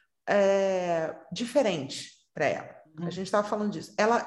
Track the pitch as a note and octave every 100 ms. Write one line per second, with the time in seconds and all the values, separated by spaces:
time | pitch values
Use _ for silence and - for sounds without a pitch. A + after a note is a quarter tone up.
0 | _ _ - G3+ G3 G3 G3 F#3 F3+ E3
1 | D#3+ - - F3 A#3 D4 G#3+ E3 C3+ -
2 | - - _ - C#3 - - - - -
3 | E3+ F3 F#3+ G#3 G#3 G#3+ G#3 D#3+ - -
4 | G#3+ A#3